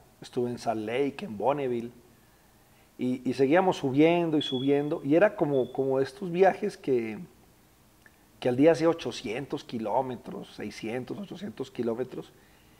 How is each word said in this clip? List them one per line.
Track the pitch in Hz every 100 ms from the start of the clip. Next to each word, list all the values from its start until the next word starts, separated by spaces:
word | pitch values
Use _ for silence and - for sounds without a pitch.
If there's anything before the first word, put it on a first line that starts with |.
| _ -
estuve | - - 120
en | 117
Salt | 117 110 107
Lake, | 123 143 131
en | 202 104
Bonneville, | 117 143 131 120 117 - - _ _ _ _ _ _ _ _ -
y, | 123 123 135
y |
seguíamos | 123 135 170 185 -
subiendo | 139 135 160 175 165 151
y |
subiendo, | - 131 139 143 147 170
y | 139 160
era | 208
como, | - 151 139 123
como | - 135 131
estos | 135 - 185
viajes | 170 190 180 208 -
que, | - 123 113 107 180 _ _ _ _ _ _ _ _ _ _ -
que | 131
al |
día | 123 156
hacía | 151 165
ochocientos | 165 127 - 110 120 139 151
kilómetros, | - 120 107 117 131 120 - - -
seiscientos, | - 107 - - 123 123 -
ochocientos | 196 180 202 - 135
kilómetros, | - 117 113 127 156 - - _ _ _